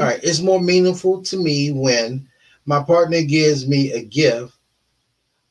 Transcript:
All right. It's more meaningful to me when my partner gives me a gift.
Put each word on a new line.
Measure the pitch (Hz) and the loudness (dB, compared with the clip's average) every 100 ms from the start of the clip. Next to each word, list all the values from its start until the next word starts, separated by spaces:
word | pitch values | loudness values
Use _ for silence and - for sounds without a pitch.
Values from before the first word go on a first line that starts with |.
All | 135 | -2
right. | 117 | -2
It's | 170 175 | -2 0
more | 185 190 | 2 2
meaningful | 180 180 185 175 185 190 | 2 2 2 2 0 -2
to | - 190 | -4 -4
me | 165 143 143 | -2 0 -2
when | 135 131 120 113 135 - _ _ _ 147 | -2 0 0 -2 -8 -12 _ _ _ -2
my | 147 | -2
partner | 143 170 165 165 | 2 2 2 0
gives | 147 156 151 139 131 | 0 2 2 0 0
me | 143 135 | 0 0
a | 117 | -4
gift. | 110 123 147 117 123 _ _ _ _ _ _ _ _ _ _ | -6 0 0 0 -6 _ _ _ _ _ _ _ _ _ _